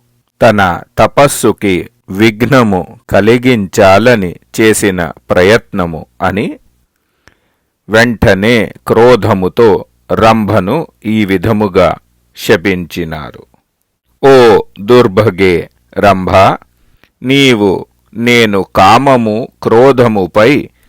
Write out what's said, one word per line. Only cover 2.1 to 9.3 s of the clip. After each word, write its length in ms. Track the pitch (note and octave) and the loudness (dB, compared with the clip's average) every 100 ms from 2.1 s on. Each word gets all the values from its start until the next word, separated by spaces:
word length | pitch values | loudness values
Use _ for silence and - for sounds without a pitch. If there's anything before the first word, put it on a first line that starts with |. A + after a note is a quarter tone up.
విఘ్నము 880 | F#2+ A2+ G#2+ A#2 C3+ A2 F#2 - - - | -2 0 0 0 0 0 -2 -6 -14 -4
కలిగించాలని 1200 | G#2 G#2 B2 B2 A#2+ F#2 - G2 G2 A#2+ A#2 F2+ - _ - | 0 2 0 0 -2 -2 0 4 4 2 0 -2 -10 _ -2
చేసిన 520 | A2 G#2 G#2 F2+ D#2+ - - | 0 0 -2 -4 -6 -8 -4
ప్రయత్నము 760 | F#2 F#2 A2+ - G2+ E2+ D#2+ - - | 0 2 2 -2 -8 -8 -8 -16 -8
అని 360 | F#2 F#2+ E3+ D4+ _ _ _ _ _ _ _ _ _ _ _ _ - | -6 -4 -8 -10 _ _ _ _ _ _ _ _ _ _ _ _ -4
వెంటనే 840 | A2 A#2+ A2 A#2+ F#2+ G#2+ A#2+ F2 - - | 0 0 0 0 2 2 0 -2 -8 -2
క్రోధముతో 1000 | A#2 A#2+ A#2+ G#2 | 2 4 4 0